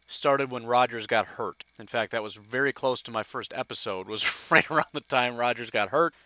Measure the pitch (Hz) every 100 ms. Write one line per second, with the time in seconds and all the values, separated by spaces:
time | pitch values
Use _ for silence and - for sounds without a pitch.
0 | - - 147 139 135 123 117 123 123 113
1 | 107 113 95 - 104 - - - 107 120
2 | 107 117 107 101 104 127 139 - 135 123
3 | - 113 104 131 104 117 127 120 113 95
4 | 95 110 - - - 160 - 156 - 147
5 | - 131 123 120 120 117 120 113 98 143
6 | 170 -